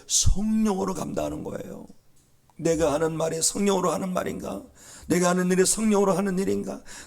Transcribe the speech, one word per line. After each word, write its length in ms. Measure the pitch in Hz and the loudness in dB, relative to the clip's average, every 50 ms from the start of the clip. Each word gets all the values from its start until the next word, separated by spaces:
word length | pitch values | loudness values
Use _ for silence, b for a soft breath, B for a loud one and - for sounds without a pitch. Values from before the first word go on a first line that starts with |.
| B B | B B
성령으로 880 | - - - - - 190 208 214 220 220 220 214 196 185 - 185 190 | 0 2 4 4 4 4 2 0 2 2 2 2 2 0 -2 -4 -4
감당하는 500 | 202 202 - - - 151 147 151 - - | -4 -6 -6 -4 -4 -4 -4 -4 -6 -8
거예요. 420 | - - - - - - - - - - - _ _ - _ _ _ _ _ _ _ _ | -8 -10 -10 -10 -12 -14 -14 -16 -18 -20 -20 _ _ -20 _ _ _ _ _ _ _ _
내가 360 | - 156 165 165 156 160 151 139 | -4 -2 0 2 2 2 2 2
하는 240 | 151 160 160 160 | 2 0 0 0
말이 240 | 156 160 165 165 160 | 0 -2 -2 -2 -2
성령으로 500 | 160 - - 202 202 202 196 185 180 180 196 | -2 -2 0 0 2 2 2 2 2 0 0
하는 200 | 190 190 185 180 | -2 -2 -2 -2
말인가? 500 | - - - - - - - 202 - - - - B B B B B B | -2 -2 -4 -6 -6 -8 -8 -10 -10 -12 -16 -20 B B B B B B
내가 240 | B - 175 180 180 | B 2 2 4 4
하는 200 | 180 180 180 180 | 2 2 2 2
일이 140 | 185 185 185 | 4 4 4
성령으로 480 | 185 - - 220 220 208 196 202 196 190 | 4 2 0 2 2 4 4 4 4 2
하는 260 | 165 202 202 185 180 | 2 0 0 0 -2
일인가? 440 | 196 190 202 202 196 196 196 - - B B B B | 0 0 -2 -2 -4 -6 -8 -12 -12 B B B B